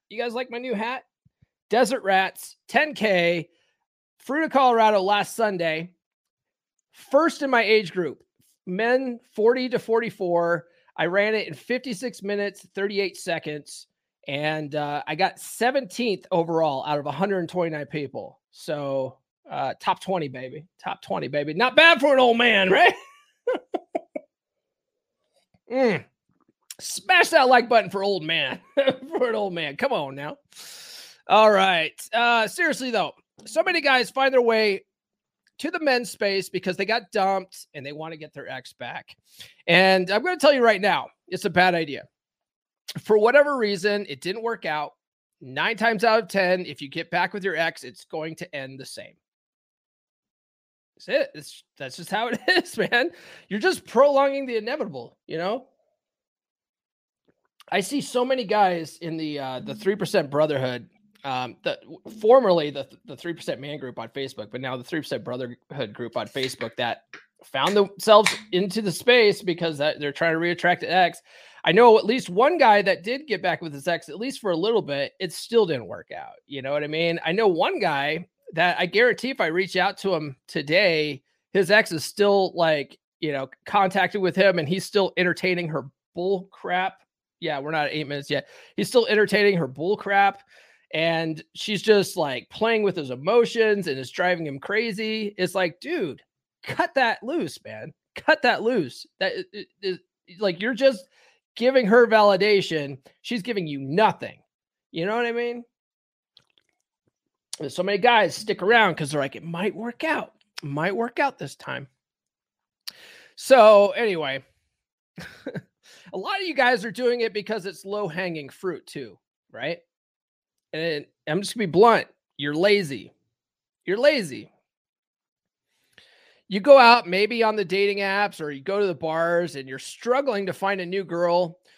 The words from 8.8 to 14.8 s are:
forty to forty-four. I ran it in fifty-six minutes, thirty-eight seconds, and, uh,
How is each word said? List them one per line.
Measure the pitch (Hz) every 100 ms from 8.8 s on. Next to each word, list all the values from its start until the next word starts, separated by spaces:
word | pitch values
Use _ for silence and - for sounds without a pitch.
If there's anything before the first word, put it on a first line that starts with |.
| 233 254 262 233 _
forty | - 220 254 254
to | 226
forty-four. | - 226 226 - 185 170 170 170 - _ _ -
I | 165
ran | 190 208 220
it | 170
in |
fifty-six | 143 - 254 262 202 254 -
minutes, | 196 202 202 190 -
thirty-eight | - 202 202 190 185
seconds, | 185 165 156 151 143 - - _ _ _ -
and, | 139 151 156 151
uh, | 147